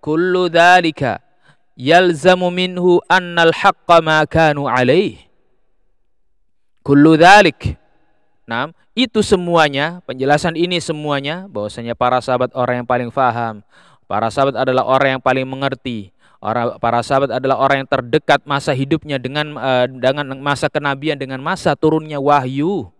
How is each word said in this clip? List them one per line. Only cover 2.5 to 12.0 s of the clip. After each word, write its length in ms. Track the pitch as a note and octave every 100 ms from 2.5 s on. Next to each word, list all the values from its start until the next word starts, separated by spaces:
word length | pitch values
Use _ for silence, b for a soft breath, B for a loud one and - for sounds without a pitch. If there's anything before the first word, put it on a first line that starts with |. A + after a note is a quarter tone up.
minhu 480 | F3+ F#3 F3+ F3+ F3 -
annal 480 | F#3 F3 E3+ E3
haqqa 480 | D#3+ G3+ - - E3+
ma 240 | D#3+ D#3 D3+
kanu 400 | D#3+ D#3+ D3 C#3+
alaih. 560 | B2 B2 D3+ G3 G2+ _ _ _ _ _ _ _ _ _ _ _ _ _ _ _ _
Kullu 320 | - C#3+ D3+ D#3+
dhalik. 640 | E3+ G3+ F#3+ - - - _ _ _ _ _ _
Naam, 320 | - A#2 C#3+ - _
itu 320 | - B3 A3
semuanya, 800 | G3+ F#3+ F3 E3+ D3+ C#3 D3+ F3
penjelasan 480 | - C3 C3 D3 -
ini 240 | D3 F3 F3+
semuanya, 640 | - D#3 D3+ C#3+ C#3 E3+ F#3+
bahwasanya 480 | G#2 G#2 - A#2
para 240 | A#2